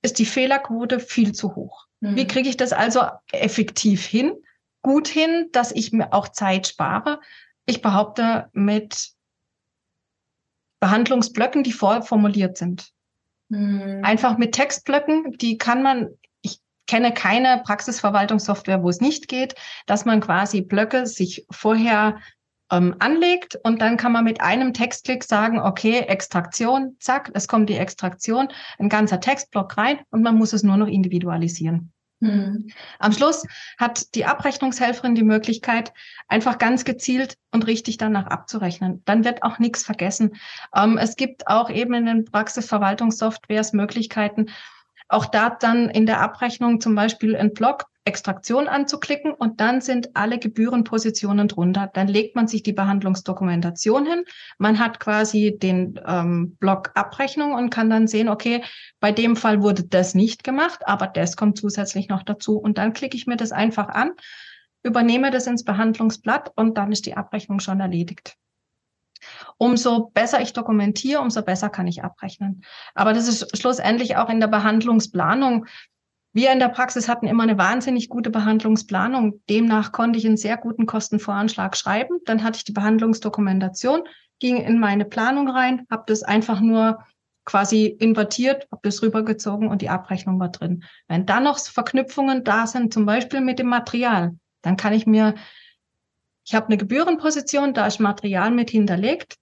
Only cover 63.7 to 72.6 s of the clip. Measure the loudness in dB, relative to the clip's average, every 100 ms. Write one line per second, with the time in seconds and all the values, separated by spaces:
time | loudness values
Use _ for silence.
63.7 | 0 -4 -2 -2 -4 -18 -20 -20 -20 _
64.7 | _ -2 2 4 4 2 0 -2 -4 -2
65.7 | 0 2 2 0 0 -2 -2 -2 0 0
66.7 | 0 -2 -2 -4 -8 -6 -8 -4 -6 -2
67.7 | -2 0 -2 -4 -8 -18 -20 _ _ _
68.7 | _ _ _ _ -20 -20 -20 -20 0 2
69.7 | 2 2 0 0 0 2 0 -2 -6 0
70.7 | 2 2 -2 -2 -2 -2 -2 -2 -2 -4
71.7 | -4 -4 -4 -10 _ -16 -8 -8 -8